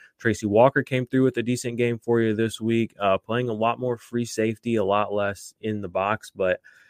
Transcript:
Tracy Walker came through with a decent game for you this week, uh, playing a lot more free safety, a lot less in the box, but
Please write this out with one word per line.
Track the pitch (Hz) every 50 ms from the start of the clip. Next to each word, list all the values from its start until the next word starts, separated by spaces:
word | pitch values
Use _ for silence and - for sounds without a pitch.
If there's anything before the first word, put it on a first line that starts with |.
| - - _
Tracy | _ - 117 104 - 110
Walker | 104 101 110 127 139 - 143
came | 131 - 131 127 127
through | - - 131 131
with | 131 123
a | 120 113
decent | 117 127 - - 120 120
game | 117 120 120 120 113
for | - 117 117 117
you | 113 110 107
this | 107 113 110 - -
week, | 110 113 117 113 113 107 _ -
uh, | 101 98 95 98
playing | _ - 110 120 123 120
a | 110
lot | 107 110 117 117 120
more | 127 123 120
free | 117 - - 117 120 120
safety, | - - - 110 110 110 - - 120 117
a | 110 98
lot | 95 101 104 104 98 101
less | 104 101 98 98 - - - _ _
in | - 110 107 104
the | 101
box, | 90 87 95 95 101 110 - - - -
but | 98 95 92 90 - _ - - - _